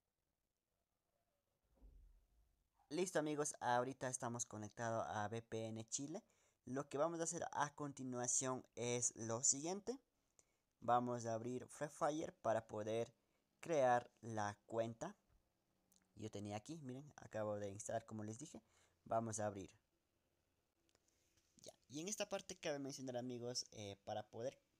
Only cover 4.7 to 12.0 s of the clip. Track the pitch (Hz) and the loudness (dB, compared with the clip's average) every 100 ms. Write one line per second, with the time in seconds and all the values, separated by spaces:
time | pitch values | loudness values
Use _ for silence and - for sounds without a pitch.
4.7 | - 117 113 76 101 104 113 - 110 113 | -4 0 0 0 0 0 -2 -2 -2 -2
5.7 | 110 110 - 143 180 - _ _ _ - | -6 -4 -4 -2 -8 -10 _ _ _ -4
6.7 | 131 147 135 160 170 165 175 - - 147 | -4 -2 2 2 2 0 0 -2 2 0
7.7 | - 143 139 131 123 120 - 131 127 - | 0 -6 -4 -4 0 2 4 2 0 -4
8.7 | - 120 123 117 - 113 113 - 139 160 | -2 0 2 2 0 0 4 4 4 0
9.7 | 196 214 269 _ _ _ _ _ _ _ | -2 -4 -6 _ _ _ _ _ _ _
10.7 | _ 113 123 123 120 113 113 117 123 127 | _ 4 6 4 0 0 -2 -2 -6 -8
11.7 | - 151 - | -6 -6 0